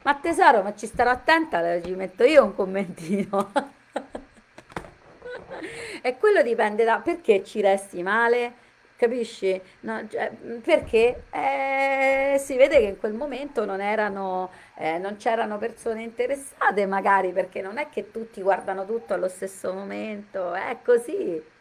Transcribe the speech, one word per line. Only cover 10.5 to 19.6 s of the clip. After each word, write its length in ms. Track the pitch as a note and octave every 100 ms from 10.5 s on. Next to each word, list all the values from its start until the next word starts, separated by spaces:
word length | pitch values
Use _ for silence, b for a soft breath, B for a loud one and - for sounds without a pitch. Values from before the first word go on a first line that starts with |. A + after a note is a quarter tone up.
| A#3
perché, 640 | C4+ D#4+ - A3 A#3 B3 -
eh, 1080 | - C4+ C4+ C4+ C4+ C4+ C4+ C4+ C4+ C#4 C#4
si 160 | C#4 C4
vede 200 | D4 D4+
che 60 | G#3
in 120 | G3
quel 160 | A3
momento 520 | G#3+ D4 B3+ D4 C4 G#3
non 160 | F#3+
erano, 680 | G3+ G#3+ G#3 G3 F#3+ F#3 F#3 B B -
eh, 200 | D3+ E3
non 200 | G3 G#3
c'erano 400 | B3 A3+ G#3+ G#3
persone 460 | A3+ A3+ A#3+ A3
interessate, 840 | A#3 A#3 A#3+ C#4 C#4 - A4 G3 G3
magari, 460 | G3 F#3+ G3 F#3
perché 300 | F3+ F#3 G#3
non 160 | F#3+ A#3
è 120 | D4
che 220 | - G3+
tutti 300 | A3+ A3 -
guardano 440 | F#3+ F#3+ G3+ F#3+ G3
tutto 280 | A3+ A3+
allo 140 | F#3 F#3
stesso 440 | - F#3+ -